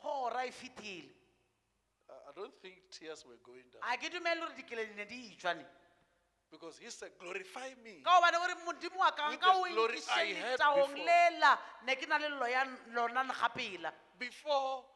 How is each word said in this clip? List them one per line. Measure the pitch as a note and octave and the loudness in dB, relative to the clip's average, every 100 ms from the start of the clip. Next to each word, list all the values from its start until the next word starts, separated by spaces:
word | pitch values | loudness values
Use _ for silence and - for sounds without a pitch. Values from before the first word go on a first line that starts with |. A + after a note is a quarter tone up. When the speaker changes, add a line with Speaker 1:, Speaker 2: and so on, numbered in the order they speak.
Speaker 1:
hora | C#4+ C#4+ B3 A#3+ B3+ | -6 -4 -2 -4 -6
e | |
fetile." | - B3 - G#3+ F3+ C#3 _ _ _ _ _ _ _ _ _ _ | -8 -16 -14 -12 -12 -14 _ _ _ _ _ _ _ _ _ _
Speaker 2:
uh, | C3 C3+ | -20 -20
I | C#3+ | -14
don't | A3 - | -16 -16
think | F#3 F#3 _ | -20 -20 _
tears | - D#3+ D3+ C3 | -18 -16 -16 -18
were | A#2 | -20
going | - B2+ B2+ | -20 -20 -20
down | A2 G#3+ | -12 -8
Speaker 1:
A | B3 | -6
ke | D4+ | -6
dumele | F4 E4+ E4 | -6 -4 -4
gore | E4 C4 | -6 -10
dikeledi | B3+ A3+ A3 G#3 | -12 -8 -8 -8
ne | G#3 | -12
di | B3 A#3 E3 | -12 -16 -6
itswane. | F3+ E3 C3+ - _ _ _ _ _ _ _ | -4 -4 -10 -20 _ _ _ _ _ _ _
Speaker 2:
because | D#3 E3 C#3+ | -20 -18 -16
he | A3 | -16
said, | - F#3+ - | -14 -16 -16
"Glorify | E3+ F#3+ F#3 B3+ C4 B3+ | -12 -12 -12 -12 -12 -14
me." | A3+ E3+ | -18 -4
Speaker 1:
Ka | D4 F4+ | 6 8
gobane | F4 E4+ | 8 4
gore | F4+ F4 E4+ | 0 -4 -6
Modimo | D4+ F4 F4+ | -8 -8 2
wa | E4+ | 2
ka, | D4+ D4 | 2 -4
Speaker 2:
With | D4+ | 2
Speaker 1:
nka | F4+ | 6
Speaker 2:
the | F#4+ F4+ | 6 4
Speaker 1:
o | |
Speaker 2:
glory | A3+ A3+ A#3+ | 2 0 -2
I | |
Speaker 1:
nkiše | - D#4 E4 F#4 | -2 0 0 -2
Speaker 2:
had | A3 B3+ | -2 2
Speaker 1:
letaong | D4 C#4+ C#4 | 4 6 2
Speaker 2:
before. | C#4+ D#4 | 0 4
Speaker 1:
lela, | E4+ E4+ E4 D4+ A3+ - - A#3+ | 6 6 6 6 6 0 -10 -4
ne | C4 | -4
ke | D4+ | 0
na | D4+ | 0
le | D4+ | 0
loya-, | C#4+ A#3+ B3+ C4+ B3+ A#3+ | -2 -2 0 -2 -6 -8
lona | A#3 A#3 B3 | -2 -2 -2
nkgapela. | C4 A#3+ B3 C4 A3+ F3+ D#3+ - _ _ | -4 0 0 0 -6 -6 -10 -10 _ _
Speaker 2:
Before | B3 - D4+ C#4 C4+ C4 - | -12 -10 0 0 0 -4 -10